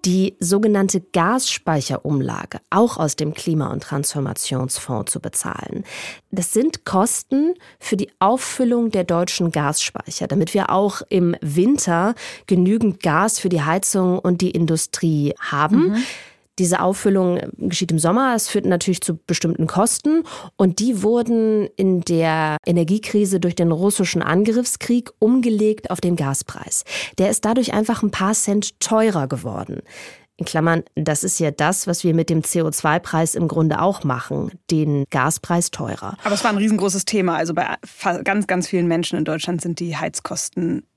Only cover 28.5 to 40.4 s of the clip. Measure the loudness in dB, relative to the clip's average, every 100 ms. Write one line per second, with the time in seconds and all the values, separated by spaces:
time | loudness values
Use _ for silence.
28.5 | 0 -2 -6 0 2 4 2 0 -4 -6
29.5 | -8 -8 -10 -12 -20 -20 -20 _ _ -4
30.5 | 0 2 2 -2 -4 -2 -2 -2 0 -2
31.5 | 2 0 0 -2 0 2 2 2 0 0
32.5 | 0 0 0 2 0 0 0 0 0 -2
33.5 | 2 2 2 0 0 -2 -4 -4 -6 -6
34.5 | -10 _ 0 0 0 -2 0 0 -2 -2
35.5 | 0 0 -6 -8 -8 -10 -8 -4 0 0
36.5 | 0 2 2 0 -2 -2 0 0 0 -2
37.5 | -2 -4 -6 -12 -6 -4 -2 0 -2 0
38.5 | -2 -2 0 2 0 -2 -2 -2 -4 -4
39.5 | -4 -4 -6 -6 -4 -6 -8 -8 -8